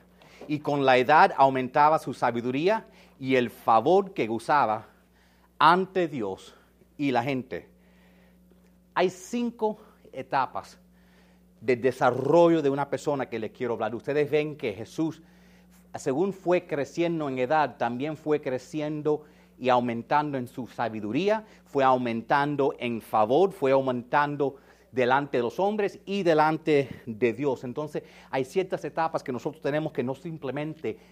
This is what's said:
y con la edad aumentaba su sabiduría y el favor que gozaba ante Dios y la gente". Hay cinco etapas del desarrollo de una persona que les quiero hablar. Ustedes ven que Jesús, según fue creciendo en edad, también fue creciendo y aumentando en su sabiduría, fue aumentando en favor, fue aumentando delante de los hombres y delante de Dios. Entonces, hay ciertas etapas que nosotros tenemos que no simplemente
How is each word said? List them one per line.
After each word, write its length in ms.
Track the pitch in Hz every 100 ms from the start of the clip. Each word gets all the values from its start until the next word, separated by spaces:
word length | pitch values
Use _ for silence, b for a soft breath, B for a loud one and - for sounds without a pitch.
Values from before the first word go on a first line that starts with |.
| _ B B B -
y 120 | 147
con 260 | 147 143 135
la 120 | 127
edad 360 | 127 156 190 -
aumentaba 600 | 135 131 127 147 147 156
su 140 | -
sabiduría 760 | 123 123 120 123 135 180 220 - B B B
y 160 | 131 127
el 140 | 117
favor 640 | - 123 113 135 190 190
que 140 | - 113
gozaba 600 | 113 - 147 113 110 - _ _ b b b b -
ante 480 | 151 180 185 185 165
Dios 480 | 143 98 95 - - b b _ -
y 140 | 143
la 120 | 120
gente". 440 | 131 131 123 85 - _ b b b b b b _ _ _ _ _
Hay 160 | 165 185
cinco 680 | - - 240 233 233 214 214 B B -
etapas 680 | 131 - 139 123 95 - - _ b b b b b b _
del 220 | 117 120
desarrollo 800 | 127 - 131 123 127 170 170 165
de 80 | 139
una 200 | 143 139
persona 380 | 135 151 139 120
que 120 | 113
les 120 | 107
quiero 220 | - 120
hablar. 200 | 110 110 113
Ustedes 360 | - 147 147
ven 240 | 151 151 143
que 180 | 117
Jesús, 480 | 98 110 - 160 - b b b b b b _ -
según 360 | 143 131 196
fue 340 | 190 175 180 180
creciendo 600 | 147 127 165 170 165 143
en 120 | 131
edad, 380 | 123 156 139 -
también 380 | 120 123 151 151
fue 260 | 151 147
creciendo 840 | 139 127 - 151 151 151 151 147 B B B -
y 120 | 123
aumentando 680 | 123 120 117 - 147 151 139
en 100 | 120
su 200 | - 113
sabiduría, 800 | - 117 110 104 135 196 214 214 B _
fue 180 | 139
aumentando 920 | 131 127 123 113 - 143 143 139 135 -
en 240 | 120 113
favor, 500 | - 113 107 147 196
fue 200 | - 135
aumentando 840 | 135 131 123 110 147 147 143 135 - B B B 120
delante 420 | 120 135 143 131
de 60 |
los 160 | 117 -
hombres 400 | 196 214 196 - -
y 180 | 202
delante 640 | 170 151 156 156 160 143 131 B 120
de 280 | 107 120
Dios. 320 | 110 143 120 123
Entonces, 380 | 143 151 170 B B B
hay 140 | 135 131
ciertas 380 | 190 180 180 151
etapas 360 | 165 160 147
que 120 | -
nosotros 280 | 120 151 -
tenemos 300 | 139 151 156
que 120 | -
no 120 | 123 135
simplemente 840 | 170 160 135 139 156 - 113 107 B